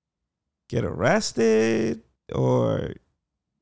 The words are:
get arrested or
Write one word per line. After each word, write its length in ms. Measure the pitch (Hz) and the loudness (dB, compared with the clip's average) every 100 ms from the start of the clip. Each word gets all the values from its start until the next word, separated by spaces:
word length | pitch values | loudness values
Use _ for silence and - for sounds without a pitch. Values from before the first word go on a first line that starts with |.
| _ _ _ _ _ _ _ | _ _ _ _ _ _ _
get 160 | 120 | -4
arrested 1160 | - - 117 208 - - 226 220 220 220 226 226 _ _ - | -4 0 2 2 0 0 2 4 2 0 -2 -4 _ _ -8
or 600 | - 127 127 117 107 78 - _ _ _ _ _ _ | -2 2 2 0 -2 -6 -12 _ _ _ _ _ _